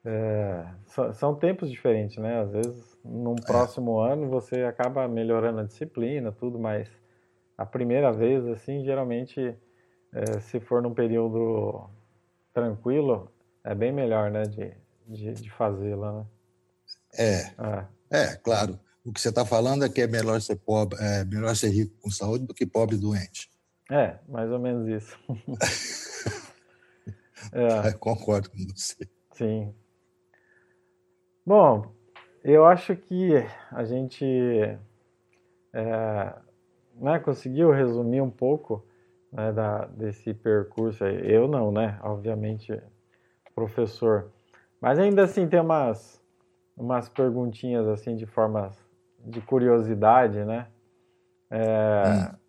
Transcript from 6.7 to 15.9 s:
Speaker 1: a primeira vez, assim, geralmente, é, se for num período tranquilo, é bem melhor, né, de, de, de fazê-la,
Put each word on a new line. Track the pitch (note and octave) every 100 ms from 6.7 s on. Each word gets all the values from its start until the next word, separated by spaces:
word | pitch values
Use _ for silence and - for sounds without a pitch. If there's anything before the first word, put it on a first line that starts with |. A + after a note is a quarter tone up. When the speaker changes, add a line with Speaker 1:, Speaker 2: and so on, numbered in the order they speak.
| G#2+ A2 _ _ _ _ _ _ -
Speaker 1:
a | G#2+
primeira | C3 A#2+ B2+ C#3
vez, | A2 A#2 C3+ A#2+
assim, | G#2+ - C#3
geralmente, | C3+ C3+ B2+ A#2+ B2+ - B2+ A2 _ _ _ _ _
é, | - A2 G#2+
se | G#2+ B2
for | G#2+ B2
num | A#2+
período | A#2 A#2 A2+ A2+ A2+ A2+ A2 G#2 G#2 G2 G#2 _ _ _ _ _
tranquilo, | B2 A#2 G#2+ A#2+ C#3+ C#3+ G#2+ F#2 _ _ _
é | -
bem | G2+ A#2+
melhor, | C#3 B2 A2 G#2
né, | G#2+
de, | G#2+ G#2 G2 F#2+ _ _ -
de, | A2 G#2+
de | A2 A2
fazê-la, | - A2 G2 G#2